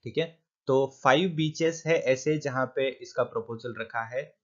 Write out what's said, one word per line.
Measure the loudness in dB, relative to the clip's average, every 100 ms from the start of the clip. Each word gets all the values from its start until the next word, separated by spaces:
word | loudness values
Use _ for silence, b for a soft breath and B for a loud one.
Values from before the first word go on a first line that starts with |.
ठीक | -6 -6
है, | -6 -8 _ _ 0
तो | 2 2 2
फाइव | 4 6 4
बीचेस | 0 -2 0 -2 -2 0
है |
ऐसे | 0 2 0 2 -2
जहां | -2 -2 -2
पे | 0 -2
इसका | -4 -10 -2
प्रपोजल | -2 -2 -8 -10 -10 -10
रखा | -8 -8
है। | -6 -8 -10 _